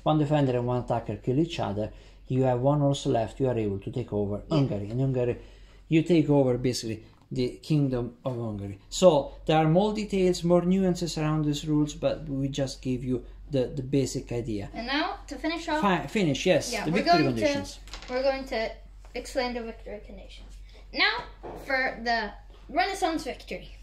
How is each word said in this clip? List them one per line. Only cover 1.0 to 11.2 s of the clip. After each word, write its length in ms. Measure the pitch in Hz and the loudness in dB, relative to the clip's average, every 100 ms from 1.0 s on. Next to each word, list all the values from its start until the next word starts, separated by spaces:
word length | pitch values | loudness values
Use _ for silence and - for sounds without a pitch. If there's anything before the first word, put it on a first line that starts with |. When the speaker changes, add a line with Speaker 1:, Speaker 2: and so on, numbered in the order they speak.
| - 104 | -2 -6
Speaker 1:
kill 220 | - 131 | 0 0
each 200 | 160 - | 0 -2
other. 300 | 107 101 107 - - - - | -4 -2 -4 -8 -20 -16 -2
You 160 | 127 | 2
have 180 | 131 123 | 2 4
one 200 | 135 147 | 4 4
horse 260 | 139 139 147 | 4 2 2
left. 340 | 120 107 - | 0 0 0
You 80 | 131 | 0
are 80 | 117 | 2
able 220 | 107 98 | 0 -2
to 120 | - | -6
take 220 | 123 113 | -6 -4
over 300 | 104 101 101 - | -2 -2 -4 -2
Speaker 2:
Yeah. 60 | 156 | 0
Speaker 1:
Hungary. 340 | 131 101 101 | 2 0 -4
In 80 | 120 | -2
Hungary, 380 | 135 127 123 117 - - - - - | 0 0 0 -2 -8 -20 -20 -16 0
you 140 | 160 | 2
take 260 | 160 170 143 | 4 4 6
over 300 | 143 127 123 | 4 4 2
basically 440 | 127 120 113 107 - - - | 0 -2 -4 -8 -10 -20 -10
the 160 | 131 123 - | -4 -4 -4
Kingdom 540 | - 151 139 123 120 - | 0 2 2 0 -4 -6
of 140 | 131 120 | -6 -4
Hungary. 420 | 117 104 101 98 - | -4 -6 -8 -10 -10
So 420 | - 185 147 - - - | 6 6 6 2 -6 2
there 100 | 156 | 4
are 120 | 160 | 6
more 260 | 175 214 | 4 4
details, 500 | 214 208 190 180 180 | 0 -2 2 4 2
more 180 | 170 175 | 4 4
nuances 540 | 175 190 185 175 160 | 4 4 2 0 -2
around 300 | 160 | -2